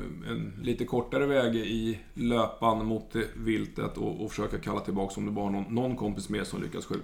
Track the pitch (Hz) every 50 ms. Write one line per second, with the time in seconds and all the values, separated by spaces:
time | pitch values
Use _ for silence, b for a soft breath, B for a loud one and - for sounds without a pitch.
0 | - - - - 107 110 117 110 107 104 95 110 - 123 117 - 120 - 127 120
1 | 120 - 135 135 143 139 139 135 123 117 113 113 107 98 113 113 113 113 107 -
2 | - - - - 120 120 120 113 107 - - - 117 113 110 110 107 110 110 107
3 | - - - 113 107 - - 110 110 113 110 107 107 - - - 110 104 - -
4 | 107 107 107 - 110 107 - 107 107 101 - 87 - 107 104 101 - 101 98 98
5 | 98 95 - 104 104 104 104 101 101 98 98 98 98 107 113 120 127 127 117 -
6 | 104 107 98 98 95 - 107 98 98 - - 95 92 - - 90 - - 101 -